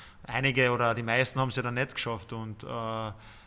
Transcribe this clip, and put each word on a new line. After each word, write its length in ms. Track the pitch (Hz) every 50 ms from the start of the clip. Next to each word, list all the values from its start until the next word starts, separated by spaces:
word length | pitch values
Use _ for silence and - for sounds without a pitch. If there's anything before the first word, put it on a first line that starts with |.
| - - - - -
Einige 460 | - 117 123 131 135 123 135 127 123
oder 240 | 123 117 120 117 113
die 80 | 113 117
meisten 380 | 113 117 127 131 - - 135
haben's 160 | 131 127 113
ja 60 | 131 120
dann 120 | 123 120
nicht 200 | 123 135 - -
geschafft 380 | - - 120 117 104 - - 117
und, 280 | 113 110 110 104 107 -
äh, 40 | 113 117 117 113 113 113 113 110 107 104 - - - - - -